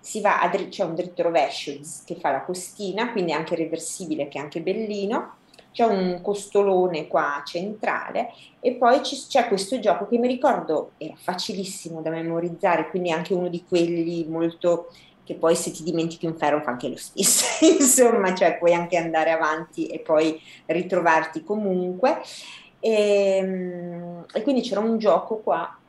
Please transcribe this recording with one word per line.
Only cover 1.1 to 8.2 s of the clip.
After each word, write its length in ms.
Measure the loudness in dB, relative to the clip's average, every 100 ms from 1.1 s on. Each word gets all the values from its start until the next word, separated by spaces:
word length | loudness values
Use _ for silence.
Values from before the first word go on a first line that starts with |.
| -2
rovescio 500 | 2 2 2 -2 -8 -10
z-, 220 | -12 -16
che 120 | -12 -4
fa 140 | -2
la 120 | -2
costina, 680 | -4 -8 -8 -10 -6 -4 -2
quindi 220 | -2 -2
è 20 |
anche 200 | -2 -2
reversibile, 760 | -2 -2 -4 -8 -10 -8 -6 -6
che 100 | -8
è 40 |
anche 180 | -8 -6
bellino. 760 | -4 -4 -4 -4 -4 -4 -6 -18 _ -20 _
C'è 100 | 0
un 360 | 2 4 0 -2
costolone 880 | -4 -4 0 2 4 4 2 0 0
qua 340 | 0 0 -4
centrale 880 | -6 -6 -6 -4 -2 -2 -4 -4